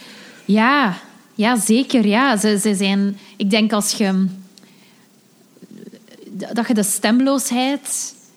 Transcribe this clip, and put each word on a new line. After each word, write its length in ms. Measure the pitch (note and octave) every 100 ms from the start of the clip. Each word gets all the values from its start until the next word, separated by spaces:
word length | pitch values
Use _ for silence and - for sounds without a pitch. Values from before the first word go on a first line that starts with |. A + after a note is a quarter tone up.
| - - - -
Ja, 520 | - G#3+ A#3 C#4+ A3+ F3+ - - _
ja, 220 | - G#3+ B3
zeker, 460 | - A3+ C4+ C4 G#3
ja. 300 | G#3 C4+ G#3+
Ze, 220 | G#3+ G#3
ze 120 | G#3+
zijn, 440 | F#3+ G3 G3 G3+ G3 - -
ik 140 | G3
denk 220 | A3 G#3+
als 180 | G#3 G3+
je 340 | - G3+ F#3+ F#3+ - - - - - _ _ _ _ _ _ _ _ - - - - - - - F#3
d-, 160 | - A3
dat 100 | A3+
je 60 |
de 80 | G#3+
stemloosheid 1300 | G3+ - G#3+ B3 C4+ C#4 - A#3+ C4 C#4+ - - - - -